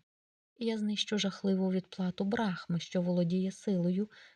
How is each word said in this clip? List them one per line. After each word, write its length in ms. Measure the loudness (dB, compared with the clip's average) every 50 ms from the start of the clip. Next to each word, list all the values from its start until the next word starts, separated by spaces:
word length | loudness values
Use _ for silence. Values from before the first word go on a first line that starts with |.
| _ _ _ _ _ _ _ _ _ _ _
Я 220 | -6 -2 -2 -2 0
знищу 400 | 0 0 0 -2 -2 0 0 0
жахливу 520 | 0 0 -2 -2 0 2 2 2 2 2
відплату 540 | 0 0 -2 -4 -4 -4 -2 -2 -2 -2 -2
брахми, 560 | 0 0 0 0 0 -2 -4 -4 -4 -4 -4
що 220 | -2 -2 -2 0 0
володіє 500 | 2 2 2 2 2 2 0 0 -2 -4
силою, 580 | -4 -2 0 2 2 2 2 2 0 -2 -4 -6 -16 -20 -20 -20